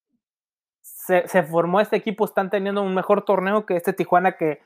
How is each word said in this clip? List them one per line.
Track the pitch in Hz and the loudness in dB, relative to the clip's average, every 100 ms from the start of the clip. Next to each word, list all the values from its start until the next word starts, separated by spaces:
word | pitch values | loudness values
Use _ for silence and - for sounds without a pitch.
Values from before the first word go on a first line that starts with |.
| _ _ _ _ _ _ _ _ | _ _ _ _ _ _ _ _
se, | - - - 185 175 | -20 -18 0 0 2
se | 185 | 0
formó | 156 165 170 185 | 0 0 2 2
este | 214 214 | 0 -2
equipo, | - 202 202 | -4 -4 -2
están | - 190 | -2 -2
teniendo | 202 196 202 | -2 -2 -2
un | 196 | -2
mejor | 185 175 208 | -4 2 0
torneo | 202 190 185 214 208 | 2 0 2 -2 0
que | 175 | -2
este | 185 | -2
Tijuana | 190 175 180 185 | -2 2 4 2
que, | - 160 143 | 0 -2 -4